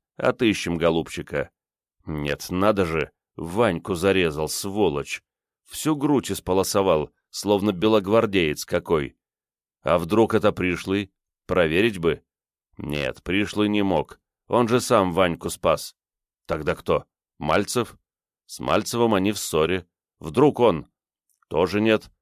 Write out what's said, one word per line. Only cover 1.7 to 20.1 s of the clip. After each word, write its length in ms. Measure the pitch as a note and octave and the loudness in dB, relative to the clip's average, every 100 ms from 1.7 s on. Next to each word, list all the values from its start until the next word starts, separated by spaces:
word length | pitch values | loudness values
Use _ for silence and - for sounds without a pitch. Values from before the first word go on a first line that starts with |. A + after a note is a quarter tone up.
| _ _ _ - | _ _ _ -10
Нет, 400 | D#2 D2 C#2+ - | -6 -4 -6 -4
надо 360 | F2+ G#2 G2+ F2 | 0 2 2 0
же, 260 | D#2+ D2 _ _ - | -2 -6 _ _ -14
Ваньку 580 | E2 F#2+ A#2 E2+ - | -6 0 0 0 -4
зарезал, 540 | F2 G2 F#2+ E2+ D2 D#2 | -2 2 2 0 -2 -4
сволочь. 720 | - G2+ G2+ F#2 C#2+ D2+ - - _ _ _ | -6 -6 0 0 0 -6 -10 -14 _ _ _
Всю 300 | _ - D3+ | _ -6 -4
грудь 380 | D3+ D3 C#3 - | -2 0 0 -2
исполосовал, 800 | F#2+ - F#2+ F#2 G#2 F#2+ D#2+ D2+ _ _ | -6 -2 0 0 2 2 2 0 _ _
словно 420 | - G2 G#2 G#2 | -6 0 2 2
белогвардеец 920 | F2+ G#2+ A2 F#2 A2+ G#2+ F#2+ D#2+ D2 | 2 2 2 4 2 2 2 0 -2
какой. 520 | - F2 F2 D#2+ C2+ - _ _ _ _ _ _ | -4 -4 0 0 -2 -10 _ _ _ _ _ _
А 160 | - E2+ | 0 0
вдруг 360 | E2 G#2+ A2 | 2 2 4
это 180 | A2 G2+ | 2 0
пришлый? 600 | F#2 F#2 E2+ - G2 G2 _ _ _ - | 0 -2 -4 -2 -4 -4 _ _ _ -4
Проверить 520 | F2+ E2 E2 A#2 F#2+ | 0 2 2 0 0
бы. 260 | E2 C#2+ _ _ _ _ _ - | -2 -2 _ _ _ _ _ -14
Нет, 460 | C#2+ D2 C2+ - | -8 -4 -6 -6
пришлый 460 | - F#2+ G2+ G#2 G#2 | -4 -2 -2 0 0
не 140 | G#2 | 2
мог. 380 | G2 D#2+ C#2 - _ _ - | 2 0 -2 -8 _ _ -4
Он 180 | A2+ A#2 | 0 2
же 140 | B2 | 0
сам 320 | - A#2 F#2 | 2 2 2
Ваньку 380 | E2+ F2+ E2 F2+ | 2 0 -2 -6
спас. 440 | - E2+ D#2 - - _ _ _ _ - | -2 0 0 -2 -18 _ _ _ _ -8
Тогда 280 | D#2+ D#2 | -6 -4
кто? 320 | D#2+ - D2+ - _ _ - | -4 -2 -2 -2 _ _ -8
Мальцев? 580 | D2 F2 G2+ B2 A2 - _ _ _ _ _ | 0 0 0 -4 -6 -10 _ _ _ _ _
С 120 | - | -8
Мальцевым 560 | B1 F2+ - A#2+ A#2 | 0 0 0 0 2
они 180 | G2+ G2 | 2 0
в 60 | G#2 | -2
ссоре. 480 | - D#2+ D#2+ F#2 - _ _ | -2 0 0 -2 -6 _ _